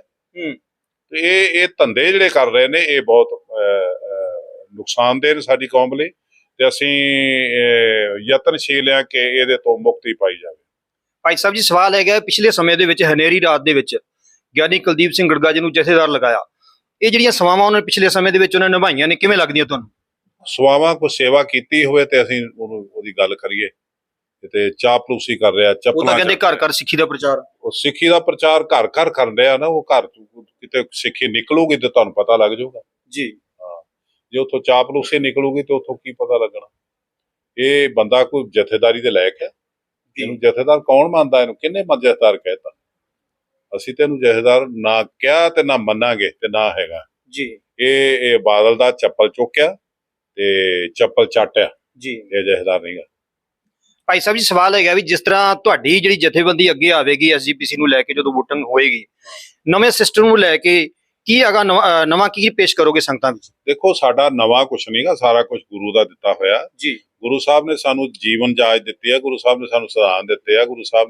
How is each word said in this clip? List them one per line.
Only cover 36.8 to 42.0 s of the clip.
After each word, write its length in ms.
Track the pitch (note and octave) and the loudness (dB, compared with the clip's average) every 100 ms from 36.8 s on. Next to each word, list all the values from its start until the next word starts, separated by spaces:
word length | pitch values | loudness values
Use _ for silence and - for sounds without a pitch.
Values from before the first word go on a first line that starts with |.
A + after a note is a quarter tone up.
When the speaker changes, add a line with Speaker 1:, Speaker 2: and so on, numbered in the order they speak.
| _ _ _ _ _ _ _ - | _ _ _ _ _ _ _ -4
Speaker 2:
ਇਹ 300 | C3 C#3+ C#3 | 0 2 0
ਬੰਦਾ 360 | A2+ G#2+ B2+ | 0 0 2
ਕੋਈ 260 | B2 C#3+ A2+ | 2 -2 -2
ਜਥੇਦਾਰੀ 500 | G#2+ G2+ A2 A#2 A#2 | -2 -2 2 2 2
ਦੇ 100 | A#2+ | 0
ਲਾਇਕ 240 | G2 F#2 - | 0 0 -2
ਹੈ? 60 | F#2 | -10
Speaker 1:
ਜੀ। 760 | - _ _ _ _ _ - | -14 _ _ _ _ _ -12
Speaker 2:
ਇਹਨੂੰ 160 | A#2+ A#2 | -10 -2
ਜਥੇਦਾਰ 420 | A#2 A#2 C3 D3+ | 0 2 2 0
ਕੌਣ 280 | C#3 C3+ D#3+ | 2 2 2
ਮੰਨਦਾ? 320 | E3+ C#3+ B2+ | 0 2 2
ਇਹਨੂੰ 140 | A#2+ | 0
ਕਿਹਨੇ 280 | G#2+ D#3 F#3+ | -2 -6 -6
ਮ-, 180 | F#3 C#3 | -4 -2